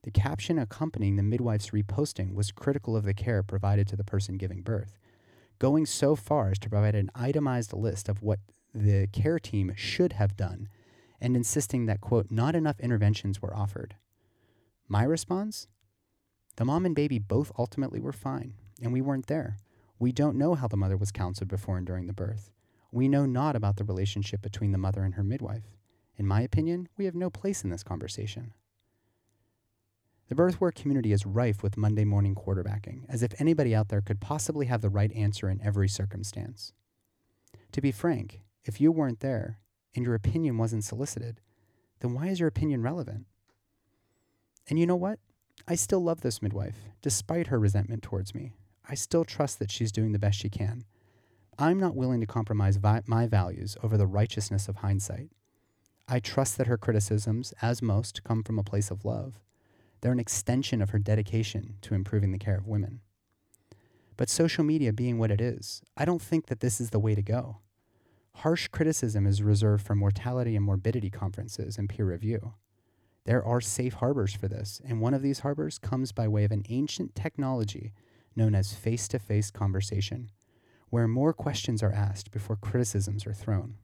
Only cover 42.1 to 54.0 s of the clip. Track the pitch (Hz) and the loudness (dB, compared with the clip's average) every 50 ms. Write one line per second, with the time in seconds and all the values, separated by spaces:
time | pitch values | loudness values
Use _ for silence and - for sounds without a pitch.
42.1 | 123 127 156 185 190 175 170 156 - - 151 156 143 123 113 127 156 180 139 - | -4 -2 -2 -2 -2 0 0 0 2 0 0 0 0 0 0 -2 -2 -4 -6 -8
43.1 | 104 107 - _ _ _ _ _ _ _ _ _ _ _ _ _ _ _ _ _ | -8 -10 -10 _ _ _ _ _ _ _ _ _ _ _ _ _ _ _ _ _
44.1 | _ _ _ _ _ _ _ _ _ _ _ - 147 160 170 170 180 180 180 196 | _ _ _ _ _ _ _ _ _ _ _ -2 2 2 4 4 4 2 2 -2
45.1 | 214 - _ _ _ _ _ _ _ - - - 170 170 - - - 190 175 170 | -4 -6 _ _ _ _ _ _ _ -20 -4 -4 -2 -2 0 2 2 2 2 2
46.1 | 165 160 - 139 113 - - 104 104 101 98 - - - - - - _ - 147 | 0 0 0 -4 -2 0 -4 -2 -2 -2 -4 -6 -8 -12 -16 -20 -20 _ -4 -2
47.1 | 110 - - - 160 175 170 - 143 120 107 101 98 101 98 101 113 107 - - | -2 -2 -2 -2 -2 -2 0 2 2 4 4 4 4 2 0 0 -4 -8 -8 -6
48.1 | - 98 95 98 - - - 127 110 _ - _ _ _ _ - 139 135 - - | -6 -6 -6 -6 -8 -10 -10 -10 -14 _ -20 _ _ _ _ -10 -8 -8 -6 0
49.1 | - 170 165 - - - 151 139 - - - 104 - - 117 110 104 110 110 110 | 2 2 2 2 0 -2 -2 -2 0 -4 -6 -6 -2 -2 -4 -2 0 0 0 0
50.1 | 104 101 104 104 101 101 - 98 98 - 101 101 113 123 117 _ _ _ _ _ | 0 2 2 2 0 0 -2 -6 -4 -2 -4 -4 -4 -6 -12 _ _ _ _ _
51.1 | _ _ _ _ _ _ _ _ _ - 143 156 180 196 196 175 - 135 127 127 | _ _ _ _ _ _ _ _ _ 0 2 2 4 4 2 0 0 0 0 0
52.1 | 127 117 113 104 - 117 110 107 113 104 101 95 98 101 98 107 107 120 110 - | 2 0 0 0 -2 -4 -2 0 2 2 4 4 4 4 4 4 4 4 2 0
53.1 | 113 113 120 117 113 101 90 87 90 87 92 98 101 - - 110 110 104 | 2 2 2 4 4 2 2 2 -2 -6 -8 -10 -8 -4 -2 2 4 4